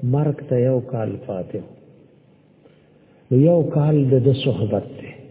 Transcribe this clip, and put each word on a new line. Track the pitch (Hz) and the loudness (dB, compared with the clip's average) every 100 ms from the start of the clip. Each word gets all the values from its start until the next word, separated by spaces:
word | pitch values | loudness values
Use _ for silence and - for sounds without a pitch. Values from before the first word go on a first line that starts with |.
| 127 | 0
مرګ | 135 151 143 - | 0 0 -4 -2
ته | 127 123 | 0 2
یو | 131 - | 0 -2
کال | 117 107 101 - | -6 -6 -8 -8
فاتح. | 98 87 104 - - - - _ _ _ _ _ _ _ _ _ _ _ _ _ | -10 -8 -10 -14 -20 -20 -20 _ _ _ _ _ _ _ _ _ _ _ _ _
نو | 123 | 4
یو | 151 175 | 6 4
کال | 156 156 147 151 135 | 2 0 2 2 4
د | 131 | 4
ده | 120 | 4
صحبت | - - 117 107 101 | 2 0 -2 -2 -2
دی. | - - - - - | -4 -16 -18 -20 -20